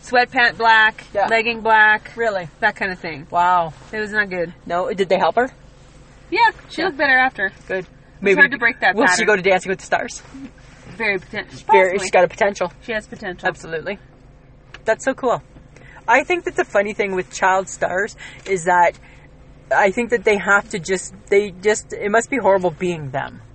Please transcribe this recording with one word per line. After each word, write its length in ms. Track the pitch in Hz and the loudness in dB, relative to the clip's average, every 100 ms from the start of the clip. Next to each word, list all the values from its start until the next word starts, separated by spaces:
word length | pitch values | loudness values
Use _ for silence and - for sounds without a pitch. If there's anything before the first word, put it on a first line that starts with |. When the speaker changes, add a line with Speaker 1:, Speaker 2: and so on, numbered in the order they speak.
Speaker 1:
sweatpant 540 | - 247 247 254 240 - | 2 0 2 0 0 2
black, 460 | 226 226 220 - - | 4 6 4 0 -8
Speaker 2:
Yeah. 140 | 202 190 | -2 0
Speaker 1:
legging 340 | 226 220 226 | 0 0 -2
black. 520 | 220 220 214 214 - 233 | 2 4 6 2 -2 -4
Speaker 2:
Really? 320 | 233 196 165 - | -4 -4 -8 -4
Speaker 1:
That 160 | 214 202 | -4 -2
kinda 180 | 202 | -8
thing. 320 | 180 175 156 160 | -6 -10 -12 -4
Speaker 2:
Wow. 420 | 175 175 180 165 - - | 0 2 2 0 -8 -12
Speaker 1:
It 60 | 220 | -8
was 120 | 214 | -4
not 180 | 214 202 | -4 -2
good. 240 | 180 170 - | -4 -6 -8
Speaker 2:
No, 260 | - 175 180 | -6 -4 -2
did 160 | 196 185 | -2 0
they 100 | 185 | 2
help 160 | - 233 | 2 2
her? 140 | 262 - - - - - - - - | -2 -6 -20 -20 -20 -20 -20 -20 -6
Speaker 1:
Yeah, 80 | 392 453 - - | 2 2 0 -14
she 140 | - | -6
Speaker 2:
Yeah. 40 | 359 | -4
Speaker 1:
looked 120 | 277 | -2
better 180 | 285 262 | 0 2
after. 320 | 262 - 196 - - | 2 -2 -6 -8 -8
Speaker 2:
Good. 180 | 190 | -8
Speaker 1:
It's 40 | 180 - - - | -8 -20 -20 -4
Speaker 2:
Maybe 140 | 196 202 | 0 4
Speaker 1:
hard 160 | 262 | 4
to 60 | 269 | 4
break 220 | 233 - | -2 0
that 140 | 202 | 0
Speaker 2:
will 120 | 196 254 | 2 2
she 180 | 180 | 2
Speaker 1:
pattern. 20 | 220 | 2
Speaker 2:
go 100 | 208 | 2
to 60 | |
Dancing 280 | 180 185 180 | 2 0 0
with 100 | 185 | -8
the 60 | - | -4
Stars? 360 | 175 240 - - 269 269 - - - - - | -4 -4 -12 -18 -20 -20 -20 -20 -20 -20 -6
Speaker 1:
Very 220 | 220 190 | -4 -4
poten-, 280 | - 214 - | -6 -12 -12
Speaker 2:
Very, 420 | 127 - 196 185 | -14 2 4 4
Speaker 1:
possibly. 60 | 190 | 0
Speaker 2:
she's 120 | 190 | 2
got 140 | 196 | 2
a 40 | 175 | 2
potential. 440 | - 202 202 180 - | 2 -2 -2 -6 -8
Speaker 1:
She 100 | - | -8
has 140 | 214 - | -8 -8
potential. 420 | 220 202 175 190 | -12 -12 -6 -6
Speaker 2:
Absolutely. 500 | 156 165 160 156 202 - - - - - - - - | -6 -10 -10 -8 -12 -14 -20 -20 -20 -20 -20 -20 -10
That's 200 | - 220 | -4 -2
so 80 | - | -2
cool. 300 | 262 254 175 - - - - - - - | -2 -2 -4 -6 -20 -20 -20 -20 -14 0
I 160 | 254 | 2
think 200 | 302 349 | 2 -4
that 120 | 359 - | -4 -4
the 80 | |
funny 300 | 320 208 202 | 0 0 -2
thing 200 | 208 202 | -4 -4
with 160 | 185 175 | -4 -6
child 360 | - 190 190 190 | -2 0 0 -2
stars 480 | - 175 180 202 - - - - | -6 -4 -2 -4 -8 -20 -16 -6
is 180 | 190 | -2
that 280 | 170 175 175 - - - - - - - - | 2 4 4 0 -20 -20 -20 -20 -20 -20 -2
I 160 | 143 202 | 2 2
think 200 | 190 233 | 0 -2
that 140 | 240 | 0
they 140 | 202 202 | 2 0
have 320 | 180 202 - | 2 2 0
to 80 | 208 | -10
just, 360 | 165 185 - - - | -4 -6 -6 -18 0
they 220 | 202 208 | 0 0
just, 420 | 180 202 220 - | -4 -2 -2 -4
it 180 | 185 202 | -8 0
must 200 | 220 226 | 0 0
be 80 | - | -2
horrible 320 | 196 196 180 | 2 2 0
being 400 | 151 180 170 139 | -4 -6 -6 -6
them. 320 | 135 127 123 - | -8 -8 -14 -20